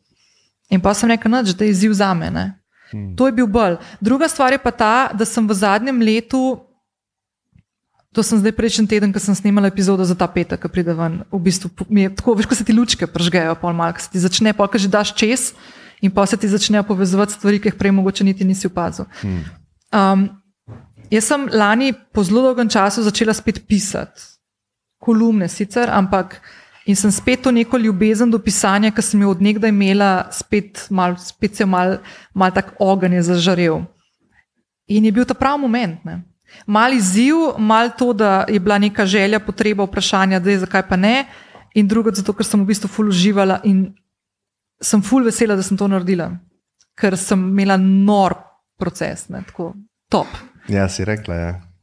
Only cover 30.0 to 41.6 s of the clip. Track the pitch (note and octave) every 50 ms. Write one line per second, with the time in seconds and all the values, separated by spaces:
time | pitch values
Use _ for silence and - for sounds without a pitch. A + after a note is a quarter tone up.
30 | G3+ G3 F#3 F#3 - - - - - - - G#3 G#3 - - - - - G3 F#3
31 | F3+ F3+ F3+ F3+ - - - _ A3 G3 G3+ - G#3+ F#3+ F#3+ F3+ F3+ F#3 F#3+ -
32 | - - - - - _ _ F#3+ F#3 F#3 F3+ G3 F#3+ - - - G3+ F#3+ G3 F#3+
33 | F#3 F3+ F3+ F3+ E3+ E3+ F3+ F3 E3 F#3+ F#3 F3 F3 E3 D#3+ D#3+ E3+ - - _
34 | _ _ _ _ _ _ _ _ _ _ _ _ _ _ _ _ _ - G3+ G#3+
35 | G#3+ A3 G3+ A#3+ B3 A#3+ A3 - B3 C4+ D4 D4 C#4 A#3+ A3 B3 A#3 F3 D#3+ -
36 | - D#3+ E3+ F3 F3 - _ _ _ _ - - - - G#3 G#3+ A3+ B3+ C4+ B3
37 | G3 F#3 F#3 G#3+ B3 C#4 D#4 E4 D#4+ C#4+ - - G#3+ G#3+ A3 A3 A#3 A#3+ A#3 -
38 | B3+ A#3+ A#3 G3+ A3 G3+ F#3+ F#3+ - - A3 G3+ F3+ G#3 G3+ G3+ G3+ G#3 G3+ -
39 | G#3 F#3 G3 G#3+ G3 G3+ G#3+ G#3+ G#3 - G3 - A3+ G#3+ G#3 G3 G3+ F#3+ - G3
40 | F#3+ - - F#3+ F#3+ F#3+ F#3+ F#3 F3 G3 G3+ F#3 F#3 F#3 - F#3+ F#3+ - G3 F3+
41 | F#3+ G#3+ A#3+ C4+ C4+ - - - - - - -